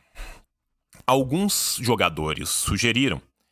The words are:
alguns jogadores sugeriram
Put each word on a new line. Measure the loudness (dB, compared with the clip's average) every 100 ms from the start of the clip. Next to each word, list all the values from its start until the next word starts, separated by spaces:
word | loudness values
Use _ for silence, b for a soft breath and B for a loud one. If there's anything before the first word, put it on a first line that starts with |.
| B B B B _ _ _ _ _ -8 2
alguns | 2 2 0 0 0 -2 -2
jogadores | 0 2 2 0 -2 -4 -4
sugeriram | -2 -2 0 2 2 0 -2 -8 _ _